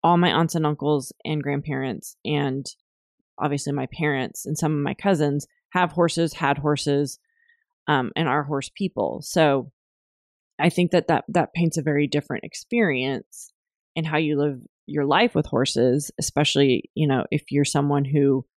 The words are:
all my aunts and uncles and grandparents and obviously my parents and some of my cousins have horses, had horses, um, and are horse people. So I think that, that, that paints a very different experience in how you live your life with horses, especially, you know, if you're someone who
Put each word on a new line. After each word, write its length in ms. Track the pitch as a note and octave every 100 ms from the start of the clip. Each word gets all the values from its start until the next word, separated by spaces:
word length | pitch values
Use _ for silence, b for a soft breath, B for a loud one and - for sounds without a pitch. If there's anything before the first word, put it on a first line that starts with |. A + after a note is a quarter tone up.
all 140 | E3 F3
my 140 | F3
aunts 240 | A#2+ E3 E3
and 100 | D#3
uncles 460 | D3 C#3+ D3 C3 -
and 200 | - D3+
grandparents 720 | C#3+ C#3+ D3 C3+ C3 G2+ - - -
and 400 | D3 C#3 C3+ C3+ - _ _ _ _ _ -
obviously 340 | C#3+ C#3+ -
my 160 | C#3+ C3
parents 520 | - D3+ C#3 B2+ - -
and 120 | D3+
some 160 | D#3+
of 100 | D3+
my 100 | C#3+
cousins 520 | C3+ G3+ E3+ C#3+ C#3+ - _ _
have 220 | F#3 F3
horses, 420 | F3+ E3+ - E3
had 240 | - C#3 C#3
horses, 600 | D3 D3 - C#3+ C#3+ - _ _ _ _ _ _ -
um, 240 | D3 B2 -
and 120 | D#3+
are 160 | C#3+
horse 280 | C#3+ C#3+ - -
people. 460 | G3 - E2+ B1+
So 480 | - F3 D#3 C#3 C3 _ _ _ _ _ _ _ _ -
I 100 | F3
think 220 | - F3+
that, 160 | F3+ -
that, 160 | D#3 -
that 240 | F3+ D3
paints 240 | - E3+ E3
a 60 |
very 240 | D3 C#3+ D3
different 360 | D3 - C3+
experience 1080 | - - - A#3+ G3 C3 C3 C3 - - - _ _ _ _ -
in 80 |
how 140 | D#3+ D#3
you 200 | D#3 D3
live 220 | D3 C3 - _ -
your 200 | D3 C#3+
life 280 | D#3 A#3+
with 120 | - -
horses, 680 | B2+ C3+ A#2+ B2 C3+ C#3+ -
especially, 680 | - - D3 - C#3 B2 -
you 140 | - D3+
know, 180 | C3 -
if 200 | D3 -
you're 140 | C#3+ C#3
someone 400 | D3 C#3+ C#3+ C#3
who 400 | D3 C#3 C3+ -